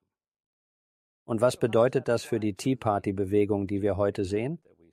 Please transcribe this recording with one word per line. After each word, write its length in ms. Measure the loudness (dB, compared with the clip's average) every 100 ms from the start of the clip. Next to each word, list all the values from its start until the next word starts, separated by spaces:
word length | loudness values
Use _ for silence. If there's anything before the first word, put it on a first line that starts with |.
| _ _ _ _ _ _ _ _ _ _ _ _
Und 160 | -6 2
was 140 | 2 2
bedeutet 500 | 2 4 4 2 0
das 160 | -2
für 160 | 0 -2
die 140 | -2
Tea 220 | -2 -2 -2
Party-Bewegung, 920 | 0 0 -2 -4 0 2 2 0 -2
die 160 | -2
wir 140 | -2 0
heute 300 | 0 0 -4
sehen? 340 | -2 -4 -8 _ _ _